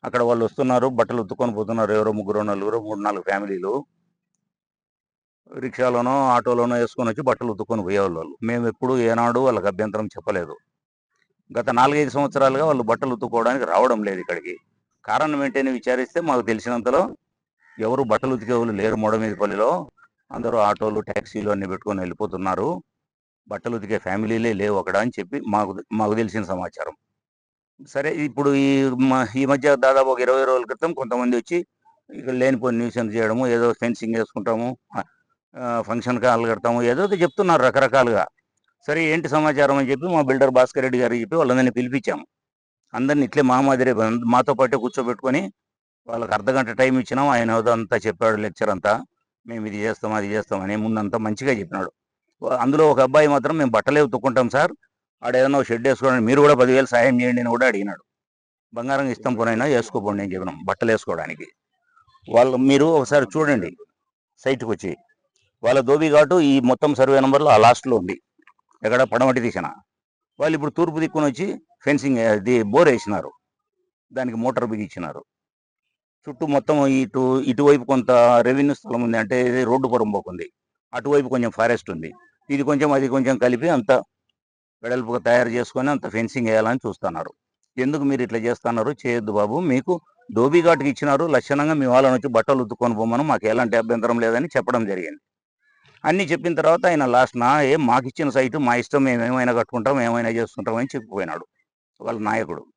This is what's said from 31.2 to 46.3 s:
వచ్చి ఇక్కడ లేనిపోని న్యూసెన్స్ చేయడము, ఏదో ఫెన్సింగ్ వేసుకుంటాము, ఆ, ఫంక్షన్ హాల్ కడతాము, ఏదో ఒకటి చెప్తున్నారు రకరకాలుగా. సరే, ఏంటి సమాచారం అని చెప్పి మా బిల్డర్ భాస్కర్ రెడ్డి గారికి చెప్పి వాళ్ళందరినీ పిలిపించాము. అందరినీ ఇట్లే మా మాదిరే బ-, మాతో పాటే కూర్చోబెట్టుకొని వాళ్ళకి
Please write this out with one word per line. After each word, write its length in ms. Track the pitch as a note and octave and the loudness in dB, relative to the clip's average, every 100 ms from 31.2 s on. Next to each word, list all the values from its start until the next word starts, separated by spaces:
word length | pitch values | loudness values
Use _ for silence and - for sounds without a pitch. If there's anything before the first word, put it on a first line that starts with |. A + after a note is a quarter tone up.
| B2 A#2+ | 0 -2
వచ్చి 300 | A2+ F3 - _ _ _ _ | -2 -6 -6 _ _ _ _
ఇక్కడ 180 | - B2+ | -14 -8
లేనిపోని 460 | B2+ C3 C3 B2 A#2 | -2 0 0 -2 -2
న్యూసెన్స్ 380 | A#2+ A2+ A2+ A2 | -4 -4 -4 -2
చేయడము, 300 | A2 A2 B2+ | -2 0 0
ఏదో 260 | A#2+ A#2+ | 2 2
ఫెన్సింగ్ 420 | A2 A#2 A2+ A2 | 0 -4 -4 -4
వేసుకుంటాము, 600 | A2+ A2 - G2+ A2+ A#2+ B2+ _ A#2+ - _ _ _ _ C#3 | -4 -4 -6 -4 -4 -4 -8 _ -12 -12 _ _ _ _ -12
ఆ, 240 | B2 A#2 | -6 -6
ఫంక్షన్ 440 | A2 A#2 A#2 B2 | -4 -6 -4 0
హాల్ 220 | A#2+ A2+ A#2 | 2 2 0
కడతాము, 360 | A2 A#2 A#2+ | -2 0 0
ఏదో 220 | A#2+ B2+ | 0 0
ఒకటి 180 | G3 F#3+ | 0 0
చెప్తున్నారు 400 | F3 - G3 D#3+ | -2 0 2 4
రకరకాలుగా. 640 | B2 C3 C3+ C3 B2 G#2 - _ _ _ _ _ - | 4 4 2 2 2 2 -2 _ _ _ _ _ -6
సరే, 180 | D3+ | -2
ఏంటి 240 | D#3+ D#3+ C#3+ | 0 -2 0
సమాచారం 480 | D3+ D3+ C#3+ C#3+ C#3 | 0 2 2 2 2
అని 140 | C3 | 0
చెప్పి 160 | C3+ E3+ | -2 -2
మా 160 | E3+ | -2
బిల్డర్ 280 | C3+ C3+ C#3 | 0 4 4
భాస్కర్ 320 | B2+ B2+ - | 4 2 2
రెడ్డి 160 | C3 B2+ | -2 0
గారికి 240 | B2 A#2+ | 0 -2
చెప్పి 140 | A2 E3 | -2 0
వాళ్ళందరినీ 340 | C#3+ B2+ B2+ | 2 2 2
పిలిపించాము. 560 | A2+ B2 C3+ - - - _ _ _ _ _ _ | 0 -4 -4 -4 -6 -10 _ _ _ _ _ _
అందరినీ 300 | A#2 C3 D3 | -4 0 0
ఇట్లే 180 | C3 D3 | 0 2
మా 180 | C3+ B2+ | 2 4
మాదిరే 320 | C#3 C3+ B2+ | 2 2 2
బ-, 100 | A2+ | 2
మాతో 520 | A2 A#2 A#2 B2 B2 | 0 -2 0 2 2
పాటే 220 | B2 B2+ C3 | 2 2 2
కూర్చోబెట్టుకొని 760 | A#2 B2+ A#2+ B2 C3 C3+ G3 _ _ _ _ _ - | -4 -4 -6 -4 -2 -2 -4 _ _ _ _ _ -12
వాళ్ళకి 260 | A#2 A2+ | -8 -4